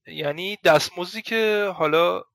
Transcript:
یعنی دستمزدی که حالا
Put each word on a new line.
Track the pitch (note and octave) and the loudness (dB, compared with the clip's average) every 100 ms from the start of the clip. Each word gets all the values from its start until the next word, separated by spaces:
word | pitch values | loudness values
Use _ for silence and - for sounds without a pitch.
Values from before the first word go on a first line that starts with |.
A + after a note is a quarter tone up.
| - | -14
یعنی | D#3 D3 D3+ F#3 G#3 | -8 -6 -6 -8 0
دستمزدی | F3 D3+ - E3+ F3 - | 4 4 4 -6 -10 -10
که | - A3+ A3 G#3 G3+ F3 | -4 -2 0 0 -2 0
حالا | D#3 D#3+ F3 F3+ - | 2 2 2 0 -6